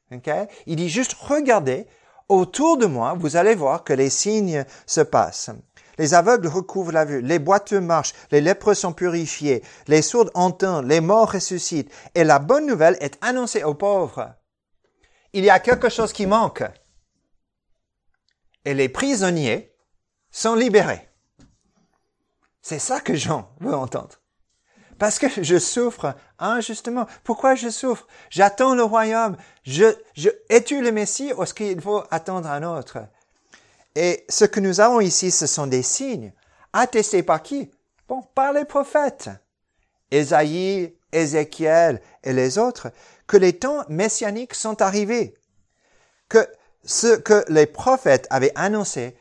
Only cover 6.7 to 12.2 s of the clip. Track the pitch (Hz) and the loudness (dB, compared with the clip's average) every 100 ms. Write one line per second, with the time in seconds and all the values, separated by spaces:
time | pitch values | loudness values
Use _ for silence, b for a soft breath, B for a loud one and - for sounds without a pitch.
6.7 | 190 175 160 147 139 123 170 143 196 202 | -8 -2 -2 0 -2 -2 -2 2 0 0
7.7 | 202 170 165 - B B 147 156 196 214 | -4 0 -2 -2 B B 2 2 0 0
8.7 | 196 185 151 180 170 156 - 147 120 B | 0 -2 -4 -4 -4 -6 -6 -2 -2 B
9.7 | B - 156 151 240 214 180 180 175 190 | B 2 2 4 2 0 2 0 0 -2
10.7 | 165 127 165 165 220 220 196 - 180 - | -2 0 0 4 4 2 0 -6 -8 -6
11.7 | 160 127 B B 175 | -6 -8 B B 0